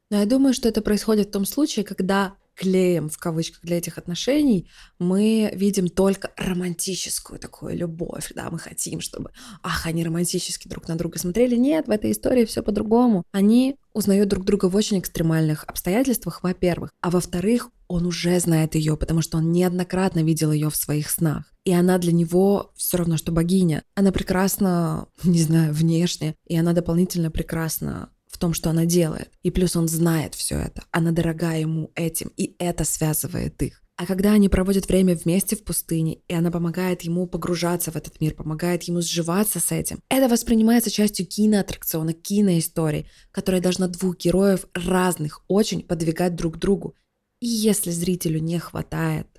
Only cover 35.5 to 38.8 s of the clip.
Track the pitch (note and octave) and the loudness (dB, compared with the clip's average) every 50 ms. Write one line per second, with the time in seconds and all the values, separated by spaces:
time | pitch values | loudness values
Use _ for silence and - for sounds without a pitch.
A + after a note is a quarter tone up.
35.5 | A3 - - - E3+ - - - E3 D#3+ D#3+ D#3+ - - _ - F3 E3 E3+ F3 | -4 -6 -6 -6 -6 -6 -4 -4 -4 -2 -2 -2 -4 -6 _ -4 -2 0 0 0
36.5 | E3 F3 F3 E3+ D#3+ F3+ F#3 F#3 F3+ F3+ - E3 E3+ F3 F3+ F3 - F3 - - | 0 -2 -4 -2 -2 -2 -2 -2 -2 -4 -4 -4 -4 -4 -4 -4 -6 -6 -4 -2
37.5 | F3+ E3 F3 E3+ F3 F3 - - E3 D#3 - - - - D#3 D#3 - - - D#3 | -2 -2 0 -2 -2 -2 -4 -4 -6 -8 -10 -10 -8 -4 -4 -4 -4 -4 -8 -8
38.5 | D#3 D3+ E3+ F3 F3 E3+ | -6 -4 -2 -2 -2 -2